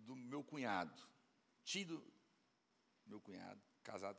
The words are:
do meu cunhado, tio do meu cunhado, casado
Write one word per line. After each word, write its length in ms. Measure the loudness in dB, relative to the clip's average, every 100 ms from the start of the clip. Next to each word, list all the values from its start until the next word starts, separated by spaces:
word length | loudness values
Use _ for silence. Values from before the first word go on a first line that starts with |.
| -8
do 60 | -6
meu 280 | -2 -2
cunhado, 560 | -2 2 6 6 4 0 -14 -18 -20 _ _ _
tio 220 | 0 2 2
do 180 | 0 -4 -16 -20 _ _ _ _ _ _ _ -10
meu 160 | -10
cunhado, 400 | -6 -6 -6 -10 -14 -14
casado 340 | -4 0 0